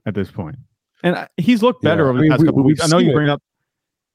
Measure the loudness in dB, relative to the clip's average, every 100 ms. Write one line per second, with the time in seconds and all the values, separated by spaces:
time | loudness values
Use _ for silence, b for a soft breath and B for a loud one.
0 | -10 -8 -8 -8 -12 -14 -20 _ _ _
1 | -4 -4 -8 -6 0 0 0 0 -2 0
2 | 0 2 2 2 2 2 2 2 0 2
3 | 2 0 0 -4 _ _ _ _ _ _
4 | _